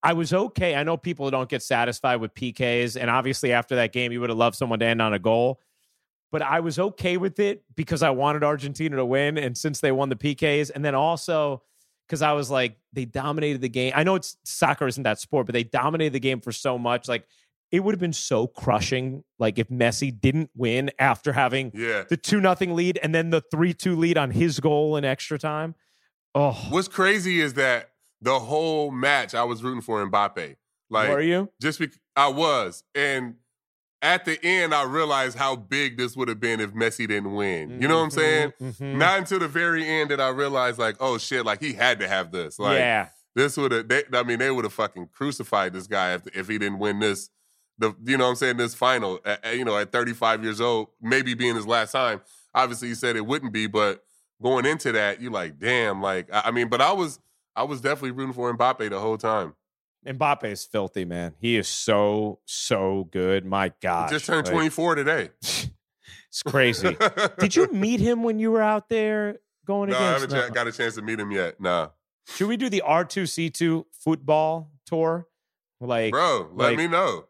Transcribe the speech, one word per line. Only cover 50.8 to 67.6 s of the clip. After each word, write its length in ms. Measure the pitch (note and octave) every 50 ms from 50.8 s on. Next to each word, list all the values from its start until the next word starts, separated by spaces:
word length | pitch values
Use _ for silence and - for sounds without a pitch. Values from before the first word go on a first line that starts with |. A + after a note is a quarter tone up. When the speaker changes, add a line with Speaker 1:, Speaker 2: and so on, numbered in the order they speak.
| G#2+ - _ _
Speaker 2:
maybe 320 | A2+ A2+ B2 C3+ C3+ B2 B2
being 220 | A2+ B2 B2 A#2
his 100 | A2+ G#2
last 280 | G#2 A#2 A#2 A2 G#2+ -
time. 260 | C3+ C3 A#2+ A2 F#2+ - _ - - _ _ _
Obviously, 360 | - C3 B2 A#2+ A2+ A#2+ A#2+
he 60 | A#2
said 200 | A2+ - B2 A#2
it 100 | A2+ G#2+
wouldn't 280 | A2 C3+ D3 C3+ B2 G2+
be, 140 | G#2+ A2 G#2+
but 360 | G2 G#2+ G#2 G2+ G2 - _ _ _ _ _ _ _ _
going 240 | A#2 B2 C3 B2+ B2
into 260 | C#3 D#3 D#3 - -
that, 300 | A2+ A2 G#2 G2+ G2+ -
you 80 | A#2+ B2
like, 280 | A2+ G2 F2+ E2+ D2+ C#2+
damn, 420 | F2 A2+ B2+ B2 A#2 G#2+ G2 G2
like, 260 | G2 G2 F#2+ F#2 F2 - F#2
I, 100 | G#2 G#2
I 60 | A2+
mean, 160 | A#2 A#2+ A#2+ A#2
but 140 | A2+ A#2+
I 100 | C3 D#3
was, 300 | G3 G3 F3+ D#3 C3+ - _ _ _ _ _ _ _
I 80 | - A#2+
was 160 | C#3+ D3 C3
definitely 300 | A#2 C#3 D3 C#3+ C#3 B2+
rooting 220 | B2 C3 C3+ C3 B2+
for 200 | B2 B2 B2 A#2+
Mbappe 340 | A2+ B2 B2+ C3 - A2+ G#2+
the 100 | G2+ F#2+
whole 180 | G#2 A2 A2 G#2+
time. 380 | - A2+ A2 G#2+ F#2 D#2 D2 _ _ _ _ _ _ _ _ _ _
Speaker 1:
Mbappe 400 | C3+ C3+ C3 D3+ D3+ C#3+ C#3 -
is 180 | A2 G2+ F#2+ -
filthy, 400 | - - G#2+ G2 F#2 _ G2+ F#2
man. 320 | F2 F2 F2 F2 E2+ D#2 _
He 180 | A2 A#2+ A#2+ A2
is 100 | F#2+ -
so, 720 | - - - - A2 G2+ G#2 G#2 G#2 G#2+ G#2+ G#2 G2 - _
so 640 | - - - - - B2 G2+ F#2+ F#2+ F#2+ G2 F#2+ E2
good. 340 | - F#2+ F2+ F#2 F#2+ G2 F#2
My 260 | F#2+ F#2+ G2 G2 F#2 - _
God. 280 | - F#2 F2 E2+ E2+ D#2+
Speaker 2:
He 60 | D3+
just 100 | D3+ -
turned 220 | - F3 D#3+ D3+ -
Speaker 1:
Like, 60 | F3
Speaker 2:
twenty-four 420 | E3 D#3+ D#3+ D3 - D#3+ F3 E3
today. 340 | D3 C#3 C#3+ D#3+ D3+ G2 D#2 _ _
Speaker 1:
<laughs> 280 | - - - - - - - _ _ _ _ _ _ - - - - _
It's 140 | - - -
crazy. 520 | D3 B2+ C#3 B2+ B2 A2+ B2+ F#3 F#3 - - A3 G#3 - -
Speaker 2:
<laughs> 220 | G#3 F#3 - -
Speaker 1:
Did 160 | F#3+ G3+ -
you 160 | -